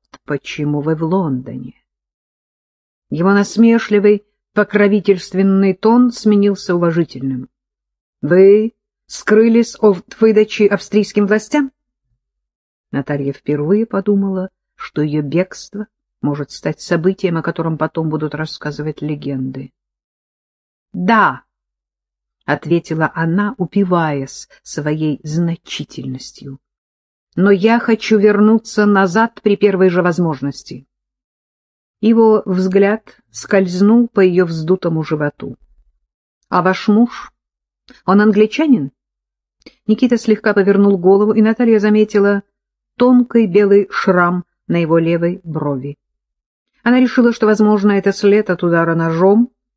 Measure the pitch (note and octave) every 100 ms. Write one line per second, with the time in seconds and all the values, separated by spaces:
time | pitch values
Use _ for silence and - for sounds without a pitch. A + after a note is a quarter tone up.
0 | _ - - D3 - - D3 D3 D3 D#3
1 | D#3+ F#3+ E3+ B2+ C3 B2+ - - _ _
2 | _ _ _ _ _ _ _ _ _ _
3 | - D3+ F#3 G3+ G3+ - A3+ A#3 - G#3
4 | G#3 G#3 - _ _ - G#3 G#3 G#3 G#3
5 | F#3 F#3 - F#3 G3 G3 G3 F#3 G#3+ A#3
6 | B3 A#3 A3 G#3 G3+ G3 - F3 E3+ E3
7 | E3 - C3+ B2+ C3+ _ _ _ _ _
8 | _ _ D3 F3+ G3 G#3 A3 - _ _
9 | _ - - G#3+ A#3 A3+ A3+ - A3 F3+
10 | - - A3 G#3+ G#3+ - G#3 G3 - G#3
11 | G3+ - G3+ G#3+ - D4+ C4+ - _ _
12 | _ _ _ _ _ _ _ _ _ C#3
13 | C3+ D3 C#3 C#3 - D3 D3 G#3 A3+ G3
14 | G3 G3+ G3 F#3+ F#3 _ _ - - -
15 | D3+ D3+ D3 E3 F#3+ - - G3+ G#3+ _
16 | _ _ D3 C#3+ C#3+ - - D3+ - E3+
17 | E3 F#3+ F3+ E3 D#3+ E3 E3 D#3 D#3+ -
18 | D#3+ D#3 D3+ D3 D#3+ - D3 D3 D3+ D3+
19 | D3+ D3 C#3+ C3+ C3 C3 C#3+ _ _ _
20 | _ _ _ _ _ _ _ _ _ F3+
21 | F3+ C#4 F3+ B2+ _ _ _ _ _ _
22 | _ _ _ _ - D3 D3+ E3+ - D#3+
23 | D#3+ - E3 F3 G#3 C4 F3 G3+ F#3+ F3
24 | D#3+ C#3+ C3+ - - _ - - D3 D#3
25 | D#3 C#3+ D3+ D#3 E3+ E3+ - - - -
26 | C3+ C3 - - C#3 C3+ _ _ _ _
27 | _ _ _ - F#3+ G3+ G#3+ A#3 - A3
28 | - A3 G#3 G#3 G#3+ A3 - - G#3 G3+
29 | F#3+ F3+ A3+ - G#3+ G3+ G#3 F#3+ F#3 F3
30 | F3 E3+ E3+ C3+ C#3+ C3+ - B2 C3+ _
31 | _ _ _ _ _ _ _ _ _ _
32 | G#3 A3+ A3+ G#3+ - F#3 F#3 G3 G3 A3
33 | - - _ - - G3+ F#3+ F3+ G3+ A#3
34 | A#3 - F#3+ F3 F3 D#3+ D#3 F#3 E3+ E3
35 | D3+ D3+ D3 - - - _ _ _ _
36 | _ _ _ _ - B2+ F3 F3+ - G#3
37 | A#3 - - _ _ _ _ _ _ -
38 | - G3 G#3 G3+ G#3+ - D#4 A3+ C#3 -
39 | _ _ _ _ _ _ - _ - G#3+
40 | B3 A#3 - G#3 A3 G3+ F#3+ G3 G3+ F#3+
41 | F3 G3 G#3 A3 G#3+ A3+ A#3+ A3 G#3 G#3+
42 | G#3+ G#3 G3+ G3+ - _ _ _ _ -
43 | B3 B3 A#3+ A#3 A3 F3+ G3+ G3+ F#3+ -
44 | - F3+ F3 F3+ - _ - E3+ D#3+ E3
45 | E3 E3+ E3+ F3+ E3+ D3+ C#3+ C#3 C#3 C#3+
46 | _ _ _ _ _ _ _ _ A#3 B3+
47 | B3+ - A#3+ A#3 G#3+ G#3 G#3+ G#3+ G3+ G3+
48 | G3 F#3+ G#3 G#3 G#3 F3+ F3 E3+ E3+ E3
49 | E3 E3 F#3 G#3+ A#3+ _ _